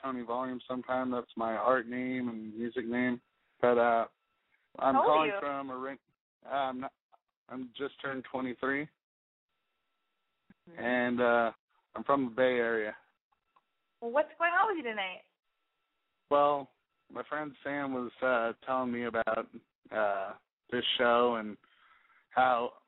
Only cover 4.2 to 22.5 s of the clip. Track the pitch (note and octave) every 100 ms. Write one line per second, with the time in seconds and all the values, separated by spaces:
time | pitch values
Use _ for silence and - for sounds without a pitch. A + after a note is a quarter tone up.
4.2 | _ _ _ _ _ - C3 C3+ - D4+
5.2 | D3+ - C#3+ C#3 C3+ B2+ C3 C#3 _ _
6.2 | _ _ - C#3 C3+ B2+ C3+ _ _ _
7.2 | _ _ - B2+ B2+ A2+ C#3 - C#3 C3
8.2 | - B2+ B2+ A#2 C3+ C#3 D3+ _ _ _
9.2 | _ _ _ _ _ _ _ _ _ _
10.2 | _ _ _ _ - E3 A#2 B2 B2 A#2+
11.2 | A#2+ A#2+ A2+ - _ _ _ A2+ A2+ C#3
12.2 | B2 A2+ B2+ B2 A#2 A2+ G#2+ - _ _
13.2 | _ _ _ _ _ _ _ - A#3 C4+
14.2 | D4+ - E4+ F4+ A4 E4+ A#3+ G#3+ F#3+ F3+
15.2 | _ _ _ _ _ _ _ _ _ _
16.2 | - C#3+ C#3+ C#3+ C3 _ _ _ - A2+
17.2 | - D3 D3+ B2+ C#3+ C#3+ C#3 C3 A#2+ -
18.2 | B2+ A#2+ A2+ A2+ - B2+ B2 A#2+ A#2+ A2+
19.2 | A2+ A2+ A2+ - _ _ - G#2+ G#2 G2
20.2 | F#2+ - _ _ - B2 - - A#2+ A#2+
21.2 | B2 A#2 G#2+ G2+ _ _ _ _ _ _
22.2 | _ B2 C3